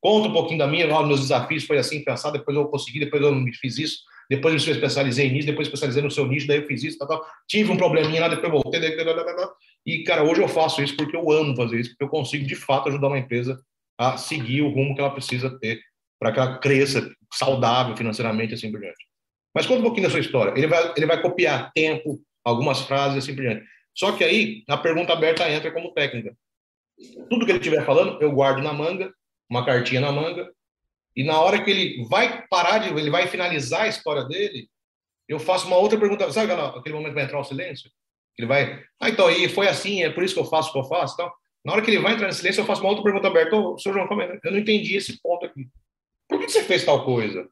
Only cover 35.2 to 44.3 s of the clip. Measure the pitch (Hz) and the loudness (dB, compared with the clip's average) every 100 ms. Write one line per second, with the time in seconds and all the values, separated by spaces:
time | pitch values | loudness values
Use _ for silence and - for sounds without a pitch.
35.2 | _ 151 156 185 175 180 208 214 208 208 | _ -8 0 0 4 4 4 4 2 2
36.2 | 185 220 214 175 143 123 143 156 151 143 | -2 0 0 0 -4 -6 -10 -8 -6 -6
37.2 | 135 143 135 135 180 143 - _ _ _ | -4 -6 -8 -8 -10 -12 -18 _ _ _
38.2 | _ - 117 139 127 - - _ 233 214 | _ -10 0 2 0 -6 -18 _ -2 4
39.2 | 180 175 180 - 196 147 190 202 165 - | 4 4 0 2 2 0 -4 -2 -2 0
40.2 | 185 175 156 160 156 139 131 165 143 - | -2 -2 0 0 0 -4 -2 -2 -2 -4
41.2 | 175 - _ _ 139 196 220 202 180 226 | -8 -8 _ _ -4 -2 2 2 2 0
42.2 | 202 165 175 202 202 202 190 208 208 196 | -2 -2 0 0 0 0 2 2 2 2
43.2 | 190 165 160 220 185 175 196 196 185 208 | 4 4 4 2 0 -2 -2 -2 -2 -2
44.2 | 180 | -4